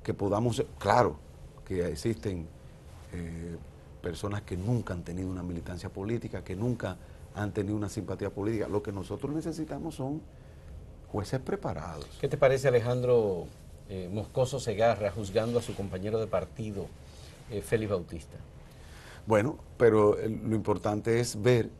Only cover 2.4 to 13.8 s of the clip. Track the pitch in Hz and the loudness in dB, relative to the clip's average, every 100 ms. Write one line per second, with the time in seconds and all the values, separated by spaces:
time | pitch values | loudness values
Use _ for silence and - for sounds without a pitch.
2.4 | 80 - - - - - - 87 82 85 | -8 -12 -18 -20 -18 -18 -12 -8 -8 -8
3.4 | 85 82 - - - - 92 80 101 101 | -10 -10 -14 -18 -20 -10 -8 -4 -4 -4
4.4 | - 90 101 120 101 90 82 87 92 92 | -4 -4 0 0 -2 -6 -6 -6 -4 -4
5.4 | 87 85 85 87 95 98 101 117 110 95 | -6 -6 -6 -8 -8 -6 -4 -4 -4 -8
6.4 | - 92 120 113 101 87 - - - 95 | -8 -4 -2 -2 -4 -6 -12 -18 -12 -4
7.4 | 104 107 98 104 104 - 95 95 98 101 | -2 0 0 -2 -2 -4 -6 -4 -4 -2
8.4 | 101 113 73 101 107 98 85 101 135 156 | -2 0 0 0 -2 -4 -6 -6 -4 -4
9.4 | 165 156 156 143 160 - 135 151 - - | -4 -6 -6 -6 -6 -6 -4 -6 -8 -18
10.4 | - - - - - - - 104 95 131 | -18 -18 -16 -16 -16 -16 -6 -4 -2 -2
11.4 | - 196 139 82 85 76 - - 139 131 | -2 -4 -4 -6 -6 -10 -12 -6 -4 6
12.4 | 131 135 135 123 117 123 123 120 104 87 | 6 6 6 6 4 2 6 6 6 2
13.4 | 76 - - - | -4 -12 -18 -16